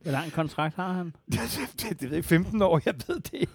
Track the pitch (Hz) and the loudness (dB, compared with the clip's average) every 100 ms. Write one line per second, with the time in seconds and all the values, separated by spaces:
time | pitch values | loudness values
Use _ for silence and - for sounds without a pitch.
0 | 170 135 160 165 156 - 156 - 185 185 | -2 -2 -2 -2 -2 0 -2 -2 -4 -2
1 | 170 - - - 233 - 254 - 220 175 | -4 -8 -4 -2 -2 -4 -6 -6 -6 -4
2 | 127 156 - 165 185 220 190 160 - 135 | -4 -2 4 4 4 4 4 4 2 -2
3 | - 349 - - 349 | -4 -6 -6 -2 -4